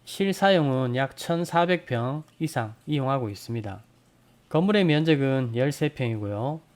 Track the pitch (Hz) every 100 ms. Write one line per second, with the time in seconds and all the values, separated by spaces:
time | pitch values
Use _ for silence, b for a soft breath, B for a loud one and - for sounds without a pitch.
0 | - - 196 190 196 185 143 131 127 123
1 | 135 - - 170 170 170 175 180 - 120
2 | 120 147 156 - 160 - 113 110 - 151
3 | 131 135 117 101 - 117 107 95 - _
4 | _ _ _ _ _ 156 185 208 180 151
5 | 160 151 135 135 127 113 135 143 151 -
6 | 123 110 104 101 127 160 -